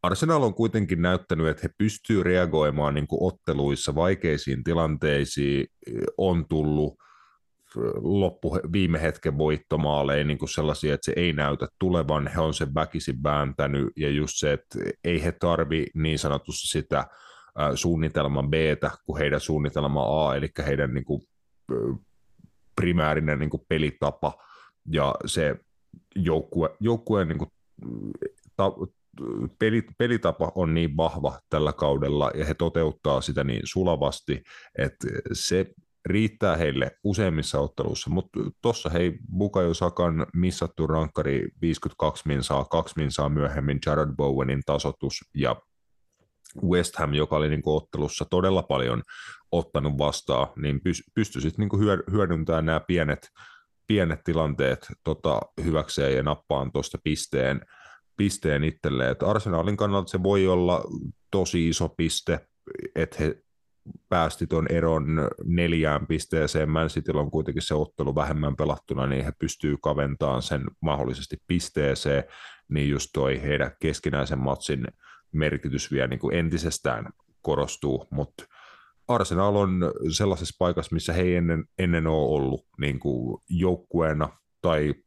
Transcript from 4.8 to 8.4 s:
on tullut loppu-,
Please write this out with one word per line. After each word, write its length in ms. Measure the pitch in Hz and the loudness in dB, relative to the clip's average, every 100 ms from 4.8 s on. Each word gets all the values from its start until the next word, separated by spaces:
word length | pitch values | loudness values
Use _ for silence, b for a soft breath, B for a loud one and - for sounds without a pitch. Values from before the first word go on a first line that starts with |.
| 80 76 78 71 71 - 71 69 - _ - - - - | 0 0 0 0 0 -2 0 0 -4 _ -12 -6 -6 0
on 300 | 95 87 76 | 0 0 0
tullut 460 | 80 76 76 76 - b b b b _ _ _ 55 57 - | 0 2 2 0 -4 b b b b _ _ _ -6 -4 -2
loppu-, 760 | 67 98 92 - | -2 0 0 -2